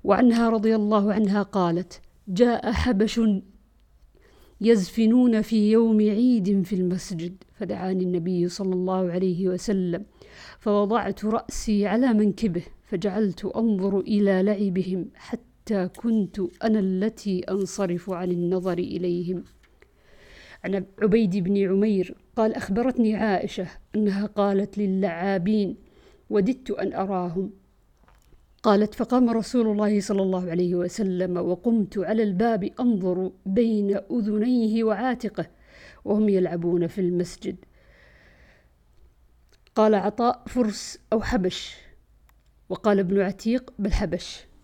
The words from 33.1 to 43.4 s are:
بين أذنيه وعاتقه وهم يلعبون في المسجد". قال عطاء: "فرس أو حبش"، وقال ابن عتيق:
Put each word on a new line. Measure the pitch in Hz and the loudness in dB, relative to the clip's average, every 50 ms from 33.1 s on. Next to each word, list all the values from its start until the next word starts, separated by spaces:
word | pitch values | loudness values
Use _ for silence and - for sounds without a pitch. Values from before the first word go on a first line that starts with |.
| 180 185 185 185 - - _ | -2 -2 -2 -6 -8 -8 _
بين | 196 190 233 233 226 220 208 202 196 208 220 - - | -2 0 2 2 2 2 0 0 0 0 -2 -4 -4
أذنيه | - 240 208 214 208 214 214 247 254 240 226 220 214 226 226 | -4 -2 -2 -2 0 0 0 2 2 2 2 2 0 0 0
وعاتقه | 214 214 185 240 262 240 247 - 202 - - 156 - _ _ _ - - - - - - - - | 0 0 0 -2 -4 -4 -4 -6 -8 -6 -6 -10 -10 _ _ _ -20 -20 -20 -20 -20 -20 -14 -4
وهم | - 208 214 214 208 | -2 0 2 2 2
يلعبون | 196 185 180 160 170 175 170 175 175 170 175 | 4 2 2 0 -2 -2 -2 0 0 0 0
في | 165 - 208 | -2 -2 -2
المسجد". | 185 175 180 175 180 175 - - - - 180 - - _ _ _ _ - _ _ - - - _ _ - - _ - - _ _ _ _ _ _ _ _ _ - - - _ _ _ _ _ _ _ _ _ _ _ _ _ | -2 0 0 -2 -2 -4 -8 -10 -10 -10 -10 -10 -16 _ _ _ _ -20 _ _ -20 -20 -20 _ _ -20 -20 _ -20 -20 _ _ _ _ _ _ _ _ _ -20 -20 -20 _ _ _ _ _ _ _ _ _ _ _ _ _
قال | - 214 220 214 | 4 4 4 4
عطاء: | 196 180 208 208 - 233 240 - - - | 4 2 -2 -2 0 0 0 0 -2 -10
"فرس | - - 254 247 214 202 - - - - - _ _ | -6 -2 0 0 0 -2 -6 -12 -14 -16 -18 _ _
أو | 220 226 | -2 -2
حبش"، | - - 247 220 180 185 - - - - - - - - - - _ _ _ _ _ _ _ _ _ _ _ _ _ _ | 0 0 -2 0 0 -2 -4 -6 -12 -14 -16 -20 -20 -20 -20 -20 _ _ _ _ _ _ _ _ _ _ _ _ _ _
وقال | 185 - - 220 202 196 | -12 -2 0 2 2 2
ابن | 196 175 196 196 | 2 2 2 0
عتيق: | 185 190 190 - | 0 0 -4 -4